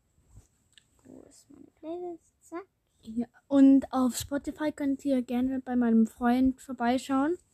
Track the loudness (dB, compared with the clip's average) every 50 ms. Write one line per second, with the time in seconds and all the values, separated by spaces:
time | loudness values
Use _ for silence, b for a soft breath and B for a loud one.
0 | _ _ _ _ _ _ -20 -20 _ _ _ _ _ _ _ -20 _ _ _ _
1 | _ -20 -20 -20 -20 -20 _ -20 _ _ -20 -20 -20 -20 _ _ -14 -12 -12 -10
2 | -10 -12 -14 -14 _ _ _ _ _ -16 -16 -16 -16 _ _ _ _ _ _ _
3 | -18 -12 -8 -8 -8 -8 _ _ _ 0 4 6 8 8 8 6 4 0 -4 -2
4 | -2 -2 -2 -4 -8 -8 -8 -8 -8 -8 -10 -6 -6 -6 -6 -4 -4 -4 -4 -4
5 | -2 -2 -2 -2 -2 -4 -4 -4 -2 -2 -4 -6 -6 -4 -2 0 0 4 4 4
6 | 4 2 0 -2 0 0 2 2 2 0 0 -2 -8 -16 -8 -4 -2 0 0 0
7 | -2 -2 -2 0 0 0 -2 -4 _ _